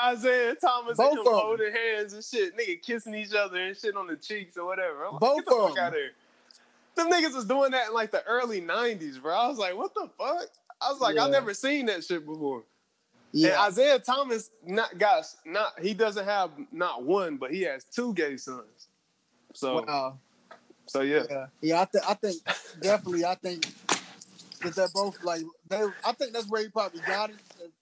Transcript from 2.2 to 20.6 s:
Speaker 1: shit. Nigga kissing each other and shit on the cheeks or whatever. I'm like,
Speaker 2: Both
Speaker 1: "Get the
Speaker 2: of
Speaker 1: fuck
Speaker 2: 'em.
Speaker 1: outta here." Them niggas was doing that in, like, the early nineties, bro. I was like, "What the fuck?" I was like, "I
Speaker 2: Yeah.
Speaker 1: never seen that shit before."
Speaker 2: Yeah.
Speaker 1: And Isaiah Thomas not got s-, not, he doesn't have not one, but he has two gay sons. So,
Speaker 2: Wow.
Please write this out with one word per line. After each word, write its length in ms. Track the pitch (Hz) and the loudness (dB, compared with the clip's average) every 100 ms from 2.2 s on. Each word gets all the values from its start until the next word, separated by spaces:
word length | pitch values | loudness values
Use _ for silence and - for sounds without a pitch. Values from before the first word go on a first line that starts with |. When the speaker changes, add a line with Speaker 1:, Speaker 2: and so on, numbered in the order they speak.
Speaker 1:
shit. 340 | 214 240 185 165 | -6 -2 -2 -2
Nigga 240 | 220 170 | -4 -6
kissing 320 | - 233 220 | -6 -6 -6
each 200 | 214 208 | -10 -4
other 240 | 208 202 180 | -2 -2 -2
and 180 | 185 190 | -6 -6
shit 180 | 220 196 | -6 -4
on 120 | 185 | -6
the 80 | 151 | -8
cheeks 420 | - 214 180 175 | -8 -8 -8 -8
or 80 | 175 | -6
whatever. 400 | 185 180 143 170 | -4 -4 -6 -8
I'm 80 | |
like, 60 | 147 | 0
Speaker 2:
Both 160 | 226 294 | 2 2
Speaker 1:
"Get 80 | 349 | 2
the 100 | 247 | 4
Speaker 2:
of 140 | 196 | 4
Speaker 1:
fuck 80 | 185 | 2
Speaker 2:
'em. 60 | 175 | -2
Speaker 1:
outta 100 | 160 | -2
here." 140 | 135 - _ _ _ - _ _ _ - | -6 -10 _ _ _ -20 _ _ _ -2
Them 160 | 330 | 4
niggas 240 | 349 311 262 | 4 4 -2
was 100 | 214 | 0
doing 260 | 262 269 | 2 2
that 160 | 262 220 | 2 0
in, 40 | |
like, 180 | 226 220 | -2 0
the 120 | - - | -2 0
early 360 | 240 247 208 | 0 0 -2
nineties, 560 | 170 185 240 208 156 131 | -2 -2 0 -2 -6 -8
bro. 180 | 143 185 | -2 0
I 120 | 240 | 0
was 100 | 269 | 0
like, 180 | 190 185 | -4 -4
"What 180 | 381 427 | -6 -6
the 140 | 359 - | -10 -6
fuck?" 280 | 226 349 - _ - - | -4 -4 -6 _ -20 -6
I 100 | 247 | -4
was 80 | 277 | 0
like, 160 | 240 156 | 2 4
"I 80 | 190 | 4
Speaker 2:
Yeah. 60 | |
Speaker 1:
never 220 | 277 214 | 4 2
seen 340 | 196 269 294 240 | -2 0 0 0
that 160 | 185 | -2
shit 220 | 151 175 151 | -2 -4 -4
before." 380 | 156 143 127 - _ _ _ _ _ _ | -6 -4 -4 -8 _ _ _ _ _ _
Speaker 2:
Yeah. 180 | 147 160 | 4 4
Speaker 1:
And 80 | 185 208 | 6 4
Isaiah 260 | 190 277 269 | 6 6 4
Thomas 500 | - 262 269 226 196 _ | 2 0 0 -2 -6 _
not 340 | 165 202 220 180 | -4 -2 -2 2
got 220 | 208 175 | 4 4
s-, 180 | - - 156 | 2 -10 -6
not, 340 | 190 214 - | -2 -2 -2
he 140 | 185 196 | -4 0
doesn't 300 | 220 202 196 | 0 0 -2
have 260 | 208 180 143 139 | 0 0 -4 -12
not 320 | 160 180 123 | -4 -4 -2
one, 340 | 123 196 180 143 | 0 2 0 -4
but 140 | 127 | -6
he 100 | 185 | -2
has 200 | 175 135 - | -2 -4 -8
two 280 | - 240 | -6 -2
gay 240 | 190 151 131 | 0 -2 -4
sons. 500 | 135 127 107 _ - _ _ _ _ _ _ | -10 -12 -14 _ -20 _ _ _ _ _ _
So, 300 | - 135 127 | -6 -2 -2
Speaker 2:
Wow. 360 | 110 143 131 135 _ _ _ - | -2 -2 -4 -8 _ _ _ -20